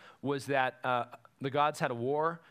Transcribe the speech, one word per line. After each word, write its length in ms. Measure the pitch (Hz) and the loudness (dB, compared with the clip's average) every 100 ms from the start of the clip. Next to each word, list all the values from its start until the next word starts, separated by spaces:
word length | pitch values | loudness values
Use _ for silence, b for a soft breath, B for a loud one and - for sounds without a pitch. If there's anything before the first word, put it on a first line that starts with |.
| B B | B B
was 240 | 135 139 123 | -4 -2 0
that, 320 | 139 131 - | 2 2 0
uh, 220 | 127 123 123 - - _ | 0 0 -2 -10 -20 _
the 100 | 139 | -2
gods 300 | 143 147 147 | 2 2 2
had 100 | 151 | -2
a 40 | |
war, 460 | 117 120 147 160 165 B | 0 -2 0 0 -2 B